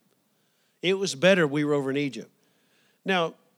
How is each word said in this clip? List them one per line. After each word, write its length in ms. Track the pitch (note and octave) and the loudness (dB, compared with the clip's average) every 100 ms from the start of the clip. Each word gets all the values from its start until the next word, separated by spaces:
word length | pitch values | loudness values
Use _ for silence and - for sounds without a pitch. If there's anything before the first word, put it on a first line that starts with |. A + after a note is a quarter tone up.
| _ _ _ _ _ _ _ _ | _ _ _ _ _ _ _ _
It 120 | F3 | -4
was 200 | F#3+ F#3+ | -2 -4
better 320 | C3+ F3+ F#3+ D3 | 2 4 4 2
we 160 | D3+ | 0
were 100 | D3 | 0
over 140 | D3 C3+ | 0 0
in 80 | C#3 | -2
Egypt." 340 | C#3+ A2+ - _ _ _ _ _ _ _ | -4 -6 -16 _ _ _ _ _ _ _
Now, 300 | F#3 F#3 D#3+ - _ | -2 0 -2 -6 _